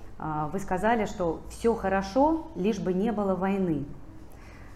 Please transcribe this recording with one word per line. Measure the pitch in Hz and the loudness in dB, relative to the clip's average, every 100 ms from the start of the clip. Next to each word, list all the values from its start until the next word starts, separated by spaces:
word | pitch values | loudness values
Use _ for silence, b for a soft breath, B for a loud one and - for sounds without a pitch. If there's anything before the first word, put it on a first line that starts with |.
| B - | B -8
а, | 156 151 151 | -4 -2 -2
вы | 196 | -2
сказали, | - 185 214 233 202 | -2 2 4 4 2
что | - 175 156 - | 0 0 -2 -6
«всё | - 233 226 | 0 2 2
хорошо, | 190 190 196 254 302 320 - - | 2 0 2 4 6 4 -2 -2
лишь | 196 190 | 0 0
бы | 170 | 0
не | 180 233 | 2 2
было | 208 196 185 | 2 2 2
войны». | 190 196 180 147 139 - - - B B B B B | 2 2 2 0 -4 -10 -14 -14 B B B B B